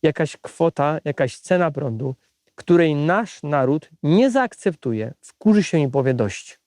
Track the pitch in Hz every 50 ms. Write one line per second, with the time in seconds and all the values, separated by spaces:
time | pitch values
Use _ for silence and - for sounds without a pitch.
0 | - 156 147 - 160 147 - - _ - - - 165 165 - - 143 147 156 151
1 | _ 151 139 - 143 127 - - _ - 185 180 175 160 143 139 147 131 113 110
2 | 135 135 135 _ _ _ _ _ _ _ _ - - - 175 170 170 160 151 143
3 | 147 156 180 208 233 190 - - - 147 147 143 131 127 143 156 - _ _ _
4 | - 143 160 202 254 269 233 269 254 233 - - - 196 165 _ - 131 117 107
5 | 107 117 - _ _ - _ _ - 214 220 208 180 - - 160 147 135 123 139
6 | 131 135 131 120 113 101 - - - - - _ _